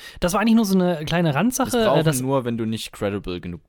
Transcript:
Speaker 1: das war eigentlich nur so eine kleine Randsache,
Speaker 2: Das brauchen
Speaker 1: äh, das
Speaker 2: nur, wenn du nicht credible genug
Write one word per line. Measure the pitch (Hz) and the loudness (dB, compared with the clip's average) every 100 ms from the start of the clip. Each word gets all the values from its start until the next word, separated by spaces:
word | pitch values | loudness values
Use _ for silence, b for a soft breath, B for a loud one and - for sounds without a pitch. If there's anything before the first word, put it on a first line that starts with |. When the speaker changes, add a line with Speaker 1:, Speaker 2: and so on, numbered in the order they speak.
| B - | B -4
Speaker 1:
das | 180 | -2
war | 208 | 0
eigentlich | 226 226 | 4 4
nur | |
so | 202 190 | 4 2
eine | 180 160 | 2 0
kleine | 151 170 165 139 | -2 0 2 2
Randsache, | 226 - 247 | 0 0 -2
Speaker 2:
Das | 240 220 | 0 2
brauchen | 143 | 2
Speaker 1:
äh, | |
das | 160 131 | 2 0
Speaker 2:
nur, | 131 135 120 | 0 -2 -2
wenn | 117 | -4
du | 110 | -4
nicht | 110 - | -6 -8
credible | - 101 101 90 90 | -6 -4 -4 -6 -8
genug | 87 85 | -8 -12